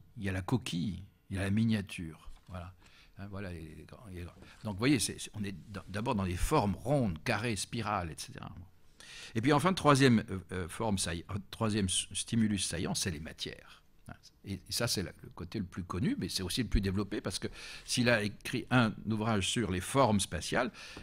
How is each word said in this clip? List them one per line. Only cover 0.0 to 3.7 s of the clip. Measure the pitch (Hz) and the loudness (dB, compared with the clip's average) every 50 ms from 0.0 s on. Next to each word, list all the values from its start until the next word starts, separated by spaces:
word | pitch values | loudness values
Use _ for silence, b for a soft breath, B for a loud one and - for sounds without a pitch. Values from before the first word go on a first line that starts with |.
| - - - | -12 -16 -10
il | 120 98 | -6 -4
y | 98 | -4
a | 92 | -2
la | 92 | -2
coquille, | 92 - 131 117 - - 165 175 151 107 85 87 98 - _ _ _ - | -2 0 -2 -2 0 -2 -4 -2 -2 -4 -4 -6 -10 -16 _ _ _ -8
il | 95 | -4
y | 95 | -2
a | 95 | 0
la | 95 | 2
miniature. | 98 110 113 113 110 104 92 - - - 87 80 78 - - - - - - - | 2 4 4 4 2 2 0 -4 -8 -8 -8 -10 -10 -12 -14 -16 -16 -16 -16 -14
Voilà. | 90 90 85 90 92 - b b b b b b b | -12 -12 -12 -12 -16 -18 b b b b b b b
Hein, | 95 98 104 | -16 -14 -12
voilà | 98 98 104 90 | -10 -10 -8 -8
les, | 87 80 82 78 | -8 -10 -12 -12